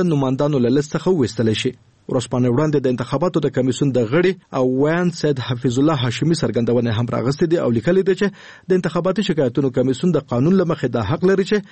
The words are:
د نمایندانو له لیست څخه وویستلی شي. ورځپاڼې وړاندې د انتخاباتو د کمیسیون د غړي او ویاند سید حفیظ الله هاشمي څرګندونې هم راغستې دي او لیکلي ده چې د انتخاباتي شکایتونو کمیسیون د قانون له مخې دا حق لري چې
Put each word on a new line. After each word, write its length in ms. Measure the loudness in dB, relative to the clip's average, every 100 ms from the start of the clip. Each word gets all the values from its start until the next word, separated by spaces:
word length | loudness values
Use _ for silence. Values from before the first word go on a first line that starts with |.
د 80 | 0
نمایندانو 500 | 0 0 0 0 2 2
له 80 | 2
لیست 180 | 0 -2
څخه 180 | 0 0
وویستلی 400 | 0 0 0 0
شي. 100 | -4 -8 _ _ -6
ورځپاڼې 400 | -4 -2 0 0
وړاندې 280 | 2 2 2
د 100 | 0
انتخاباتو 480 | -2 -2 -2 0 0
د 80 | 0 0
کمیسیون 340 | 0 0 0 0
د 120 | 0
غړي 220 | 2 0 -2 _ -2
او 40 | 0 2
ویاند 360 | 0 0 -2 -2
سید 200 | -2 -2 -4
حفیظ 300 | -4 -2 2
الله 260 | 2 2 -2
هاشمي 280 | -2 0 0
څرګندونې 520 | 0 0 2 2 0 -2
هم 160 | -2 -2
راغستې 300 | -2 -2 0
دي 80 | 0
او 60 | 0 0
لیکلي 260 | 2 2 2
ده 80 | 0
چې 80 | -2 -4 -16 -18 -2
د 120 | 0
انتخاباتي 480 | 0 -2 -2 -2 -2
شکایتونو 440 | 0 0 0 0 0
کمیسیون 380 | 0 0 0 0
د 100 | -2 0
قانون 240 | 2 2
له 100 | 2
مخې 140 | -2 -2 -2
دا 100 | -2
حق 120 | 0 2
لري 160 | 2 0
چې 60 | -2 -4